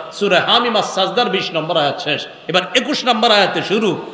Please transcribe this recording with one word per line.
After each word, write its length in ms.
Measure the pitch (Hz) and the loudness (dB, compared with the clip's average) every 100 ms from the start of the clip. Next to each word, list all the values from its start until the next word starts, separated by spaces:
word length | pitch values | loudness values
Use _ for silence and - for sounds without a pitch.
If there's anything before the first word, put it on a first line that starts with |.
| - | -10
সূরা 280 | - 196 175 | -4 2 2
হামিম 340 | - 233 247 214 | 4 2 2 0
আস-সাজদার 540 | 180 190 190 185 220 | 0 -2 0 0 0
বিশ 200 | 185 - | -2 -2
নম্বর 240 | 165 156 165 | -4 -2 0
আয়াত 220 | 143 - | 0 -2
শেষ। 280 | 151 139 - - - | -4 -4 -6 -12 -2
এবার 140 | 175 - 262 | -2 0 -2
একুশ 300 | - - 240 | -2 -2 0
নম্বর 260 | 220 233 | 2 4
আয়াতে 300 | 208 185 170 | 4 4 0
শুরু, 400 | - 214 220 151 - | -2 0 0 -2 -6